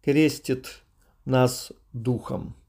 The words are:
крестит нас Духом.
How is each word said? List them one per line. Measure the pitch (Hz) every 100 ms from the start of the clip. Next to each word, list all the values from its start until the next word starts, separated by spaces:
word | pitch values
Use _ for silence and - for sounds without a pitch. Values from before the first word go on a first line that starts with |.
крестит | - 143 156 135 - 127 - - _ _ _ _ -
нас | 131 127 127 - - _
Духом. | 120 117 117 - - - -